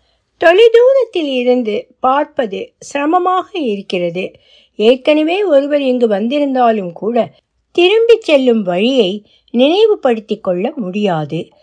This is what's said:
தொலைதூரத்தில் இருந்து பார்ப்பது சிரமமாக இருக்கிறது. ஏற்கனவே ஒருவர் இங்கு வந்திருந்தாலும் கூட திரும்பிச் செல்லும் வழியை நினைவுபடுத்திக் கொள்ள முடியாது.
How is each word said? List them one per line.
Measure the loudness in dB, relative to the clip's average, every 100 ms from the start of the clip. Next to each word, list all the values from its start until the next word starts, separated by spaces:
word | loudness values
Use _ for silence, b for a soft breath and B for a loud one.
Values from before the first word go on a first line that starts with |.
| b b _ _
தொலைதூரத்தில் | 2 6 6 6 4 2 0 -4 -4
இருந்து | -2 0 0 -2 -6 -10 _
பார்ப்பது | 0 0 -2 -4 -6 -8 -12 _
சிரமமாக | -10 -4 -2 0 0 -2 -4 -6
இருக்கிறது. | -6 -6 -6 -6 -4 -6 -10 b b b b 0
ஏற்கனவே | 2 2 2 0 0 -2
ஒருவர் | 2 2 2 -2
இங்கு | -2 0 0
வந்திருந்தாலும் | 0 -2 -2 -2 0 0 0 -6
கூட | -8 -4 -4 -4 b _ _ _ 0
திரும்பிச் | 2 2 4 2 4
செல்லும் | 2 2 0
வழியை | 0 -2 0 0 0 -4 b b b
நினைவுபடுத்திக் | 0 2 4 2 2 0 -2 -6 -8
கொள்ள | -4 -4 -6 -6
முடியாது. | -8 -4 -2 -4 -6 -10 -12 b